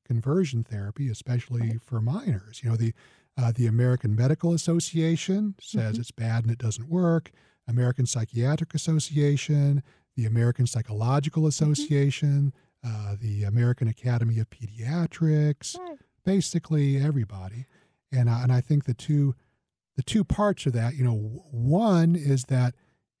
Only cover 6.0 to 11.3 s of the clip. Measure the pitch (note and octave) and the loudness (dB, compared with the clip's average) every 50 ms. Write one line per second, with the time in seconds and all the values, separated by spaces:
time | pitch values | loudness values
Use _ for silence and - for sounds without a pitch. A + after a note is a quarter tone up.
6 | A#2+ - - - A2+ A2+ A2+ A#2 A2+ A#2 A#2 A#2+ A#2+ A2 - A2+ A#2 D#3 E3 F#3 | -6 -8 -8 -6 -4 -2 0 0 0 0 -2 -2 -2 -4 -4 -4 -6 -2 0 2
7 | F3+ E3+ E3 D#3+ - - - _ _ _ _ _ - - A#2 B2 B2 B2 B2 - | 2 4 2 2 0 -4 -16 _ _ _ _ _ -6 -2 0 2 2 2 2 0
8 | B2 - - A#2 A2 - - A#2 A#2+ C#3 D#3 - D#3+ - - D3 - E3 D#3+ D3+ | 0 -2 -2 -4 -4 -4 -2 0 0 0 0 0 -2 -4 -4 -4 -2 0 0 0
9 | - - D3 D3 D3 C#3+ C#3+ C3+ - - D3+ C#3+ C#3+ C#3+ C#3+ C#3 - _ _ _ | 0 0 0 2 2 4 2 2 0 2 2 4 4 4 2 0 -2 _ _ _
10 | _ _ - B2+ A2+ A2 A2+ A#2 A#2 A#2+ A#2+ - B2 - - A#2 - - G#2 G#2 | _ _ -6 -4 -2 0 2 2 2 2 2 2 0 0 0 -4 -6 -4 -4 -2
11 | A2+ A#2+ C3+ D3 C#3 D#3 | 0 0 0 0 0 0